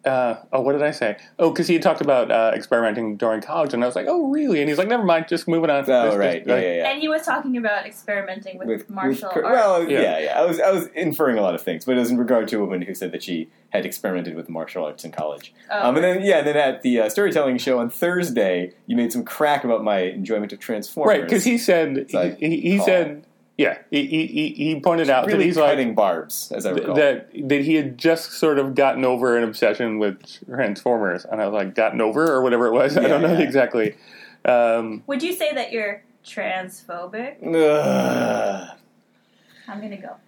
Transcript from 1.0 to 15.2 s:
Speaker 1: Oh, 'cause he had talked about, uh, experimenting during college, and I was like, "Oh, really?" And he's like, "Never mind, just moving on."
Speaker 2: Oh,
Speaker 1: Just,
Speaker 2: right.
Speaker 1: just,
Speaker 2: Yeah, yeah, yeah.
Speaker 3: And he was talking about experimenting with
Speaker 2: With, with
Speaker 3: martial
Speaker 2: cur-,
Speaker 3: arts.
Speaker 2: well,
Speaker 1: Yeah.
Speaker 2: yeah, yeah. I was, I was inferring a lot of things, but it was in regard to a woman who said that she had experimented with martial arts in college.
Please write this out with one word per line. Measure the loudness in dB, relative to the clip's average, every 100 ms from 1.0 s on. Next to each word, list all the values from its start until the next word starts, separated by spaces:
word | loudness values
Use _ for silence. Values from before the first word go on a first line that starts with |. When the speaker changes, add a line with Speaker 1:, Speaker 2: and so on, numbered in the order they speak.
| -4 -4 -12 0
Speaker 1:
Oh, | 0
'cause | 2 2
he |
had | 2
talked | 2 2
about, | 2 2 4
uh, | 2 2
experimenting | 0 0 2 2 -2 -4 -2
during | -2 -2
college, | -4 -2 -2
and | 0
I | -2
was | -2
like, | 0
"Oh, | 0 0
really?" | 0 0 0
And | 0
he's | 0
like, | 0
"Never | 2
mind, | 2 2 0
just | -4 0
moving | 0 2
on." | 0 2
Speaker 2:
Oh, | 4
Speaker 1:
Just, | 4 2
Speaker 2:
right. | 2 0
Speaker 1:
just, | 0
Speaker 2:
Yeah, | 2
yeah, | 2 0
yeah. | -2
Speaker 3:
And | -2
he | -2
was | -2
talking | -2 -4 -2 -4
about | -2 -4 -6
experimenting | -14 -6 -6 -6 -10 -12 -10
with | -6
Speaker 2:
With, | -6
with | -8
Speaker 3:
martial | -6 -4 -4 -4
Speaker 2:
cur-, | -4 2
Speaker 3:
arts. | 4
Speaker 2:
well, | 4 4 2
Speaker 1:
Yeah. | 2
Speaker 2:
yeah, | 2 0
yeah. | 0 2
I |
was, | 2 4
I | 2
was | 2 -2
inferring | -4 -4 0 2 2
a |
lot | 0
of | 0
things, | -4 -6 0
but | 0
it |
was | 2
in | 0
regard | 2 0 0
to | -2
a |
woman | -2 -4
who | -6
said | -8 -8
that | -8
she | -6 -8 -8 _ _
had | -6 -4
experimented | -6 -4 -4 -6
with | -10 -10
martial | -10 -8 -6
arts | -8 -8 -14
in |
college. | -8